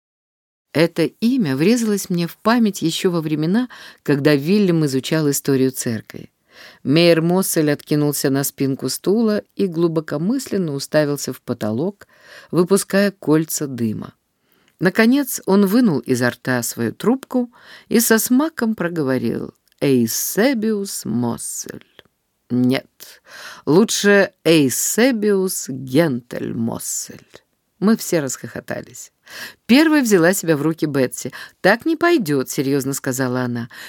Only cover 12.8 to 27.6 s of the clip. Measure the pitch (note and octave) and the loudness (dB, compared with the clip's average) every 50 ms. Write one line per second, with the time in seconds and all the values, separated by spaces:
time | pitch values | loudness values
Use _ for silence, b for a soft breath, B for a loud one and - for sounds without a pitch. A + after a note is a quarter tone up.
12.8 | - - - G3 G3+ G3+ G3 _ - C#3+ D3+ D#3 E3 D#3+ - - D#3 C#3+ C3 A#2 | 0 0 0 0 0 0 -2 _ 0 2 2 2 2 -2 -6 -6 -6 -6 -4 -4
13.8 | A#2 A2 G#2 - - - - _ _ _ _ _ _ _ _ _ _ _ _ _ | -4 -4 -4 -6 -10 -14 -16 _ _ _ _ _ _ _ _ _ _ _ _ _
14.8 | D#3 F#3 - - A3 A#3 C4 C#4+ C#4 - - - - - F#3+ G3+ G3+ F#3 G3+ C4 | -2 0 2 4 4 4 4 2 0 -4 -8 -6 0 2 4 4 4 4 4 4
15.8 | B3+ G3+ D3 B2+ - - C3 A#2 B2+ A#2+ - - - C3+ B2+ A#2+ A#2 - - - | 4 4 2 0 0 -2 0 0 0 -2 -2 -4 -4 -2 -2 -2 -2 -4 -6 -4
16.8 | A#2 A2 A2 - - G3+ C4 C4+ - - - B3+ B3 A#3+ B B B B B B | -4 -4 -4 -2 0 0 0 0 -4 -4 -4 -4 -4 -4 B B B B B B
17.8 | B B - A#3 A3+ - A3+ A3 - - B3 C4 D#4 D#4+ - - A#3 A3 G#3+ - | B B 0 0 2 2 2 2 2 2 2 0 0 0 -4 -4 -4 -4 -2 -4
18.8 | F3 E3+ F3 E3 C#3+ C3 C3 B2+ A#2 A2+ - - - - - _ _ _ _ _ | -4 -4 -2 -2 -2 0 0 0 -2 -2 -4 -4 -8 -10 -14 _ _ _ _ _
19.8 | D3 C#3+ C3+ B2 A#2 A2+ - - - - - F#3 A3 C#4+ C#4 A3 G#3+ A3 A3 G3+ | 0 2 4 4 2 0 -2 -6 -6 -4 -2 0 0 0 0 0 -2 -2 -2 -4
20.8 | G3 G3 - - - - - A#2+ B2 A#2 - - - - - - - - - - | -6 -8 -10 -10 -8 -6 -4 -2 -2 -4 -6 -6 -10 -12 -12 -12 -12 -12 -16 -16
21.8 | - _ _ - _ _ _ _ _ _ _ _ _ _ A#2+ B2 B2+ B2 C3 - | -20 _ _ -20 _ _ _ _ _ _ _ _ _ _ -2 0 2 2 0 0
22.8 | - _ _ _ - - - _ B B B B B B B B B - D3 F#3+ | -4 _ _ _ -20 -20 -20 _ B B B B B B B B B 2 4 4
23.8 | A3+ - - - G3 G3+ G3+ G3+ F#3+ - - _ _ D#3 E3+ D#3 C#3 B2+ - - | 4 2 0 0 2 4 4 4 4 2 -4 _ _ 4 4 4 4 2 0 -2
24.8 | - - - G#3+ A#3 C#4 B3+ G#3+ G3+ G#3 G3+ F#3+ F#3 F#3 - - - - C3+ C3 | -4 -2 0 2 2 2 2 0 0 0 2 0 0 -2 -4 -8 -8 -10 -10 -10
25.8 | C3+ C3 B2+ D3+ E3+ D#3 B2 A#2+ - _ - - A#2 A#2 - - A2+ A2+ A2+ - | -8 0 2 2 2 2 0 -4 -6 _ -10 -8 -8 -6 -4 -4 -4 -4 -4 -6
26.8 | - - - - - - - - - _ _ - _ _ _ _ | -8 -8 -8 -8 -10 -12 -16 -20 -20 _ _ -20 _ _ _ _